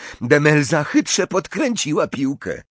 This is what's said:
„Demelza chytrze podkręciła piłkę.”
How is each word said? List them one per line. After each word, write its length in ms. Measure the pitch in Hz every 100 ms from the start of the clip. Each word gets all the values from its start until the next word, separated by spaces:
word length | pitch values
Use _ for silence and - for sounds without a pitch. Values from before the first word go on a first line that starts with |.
| - -
„Demelza 640 | 120 147 151 151 131 160
chytrze 420 | 147 294 - - 185
podkręciła 800 | 185 - - 285 214 165 147 143
piłkę.” 560 | - 135 143 92 64 -